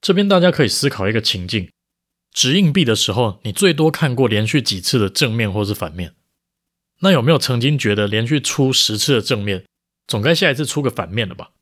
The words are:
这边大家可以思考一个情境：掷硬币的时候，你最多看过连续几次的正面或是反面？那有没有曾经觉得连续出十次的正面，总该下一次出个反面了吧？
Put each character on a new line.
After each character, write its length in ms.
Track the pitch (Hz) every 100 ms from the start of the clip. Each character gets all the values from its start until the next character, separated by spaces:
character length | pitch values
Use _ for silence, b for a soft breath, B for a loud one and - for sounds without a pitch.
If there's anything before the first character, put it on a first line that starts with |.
这 120 | -
边 140 | 185 202
大 120 | 190
家 100 | 175
可 140 | -
以 40 | 123
思 220 | - 143
考 180 | - 98
一 40 |
个 100 | 110
情 260 | 107 95 90
境： 220 | 110 90 _ _ _ _ _ _
掷 260 | - 127 160
硬 160 | 185
币 100 | 190
的 120 | 139 107
时 160 | -
候， 280 | 104 117 95
你 80 | 113
最 220 | 98 196
多 180 | 151 160
看 240 | 151 151 123
过 120 | 123
连 200 | 104 110
续 120 | 151
几 220 | 120 95
次 160 | - 127
的 100 | 101
正 240 | - 131
面 180 | 113 107
或 120 | 98
是 100 | 101
反 200 | 104 82
面？ 200 | 80 87 _ _ _ _ _ _ _ _ _
那 100 | 190
有 100 | 170
没 100 | 120
有 60 | 156
曾 220 | - 123
经 180 | 123 151
觉 160 | 110
得 140 | 104 104
连 180 | 107 117
续 140 | 147
出 320 | - - 135
十 260 | 131 - 107
次 180 | 123 131
的 60 |
正 220 | 104 117
面， 220 | 101 92 - _ _ _ _
总 140 | 113
该 120 | 110
下 160 | 165 175
一 40 | 135
次 100 | 147
出 160 | -
个 80 | 135
反 220 | - 104
面 160 | 98 104
了 80 | -
吧？ 160 | - _